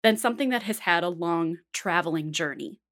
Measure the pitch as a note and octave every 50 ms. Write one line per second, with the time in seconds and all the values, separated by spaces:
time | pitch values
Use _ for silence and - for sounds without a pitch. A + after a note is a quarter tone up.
0 | - A3+ A3 A3 - A#3+ A#3 A3+ C#4+ C4 B3+ A#3+ G3 G3+ G#3+ - - - F3 E3+
1 | E3+ F3 F3+ E3 E3+ E3+ E3+ E3 E3 D#3+ E3+ E3+ _ _ - - - G3 E3+ F3
2 | E3+ E3+ D#3 E3 D3+ D#3 D3+ - E3+ D3 C#3 - - - - _ _ _